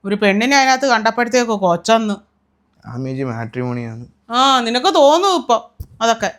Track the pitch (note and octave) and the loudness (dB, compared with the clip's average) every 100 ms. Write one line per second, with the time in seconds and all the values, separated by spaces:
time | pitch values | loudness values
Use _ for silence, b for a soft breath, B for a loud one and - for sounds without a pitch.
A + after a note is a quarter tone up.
0 | G3 G3+ A3 G3 A#3+ C#4 C4 C4 C#4 A#3 | -6 0 0 2 2 2 4 2 2 2
1 | G#3+ A3 A#3 B3 A#3 G#3 F#3+ E3+ F#3+ A3+ | 2 0 0 0 0 0 0 0 2 2
2 | G#3+ G3+ _ _ _ _ _ _ - A#2+ | 2 -6 _ _ _ _ _ _ -14 -10
3 | C3 C3 C3+ A2+ A2+ B2+ B2 B2 A#2 A2+ | -8 -6 -6 -6 -8 -6 -6 -6 -10 -14
4 | A#2+ _ _ A#3+ C4+ C4 A#3 A#3+ D#4 E4+ | -18 _ _ 0 0 0 0 -2 0 4
5 | C#4+ D#4 G4 F4+ - A3+ - _ - - | 4 4 2 -2 0 -2 -2 _ -20 -4
6 | A3+ A3+ G3+ | -2 0 -4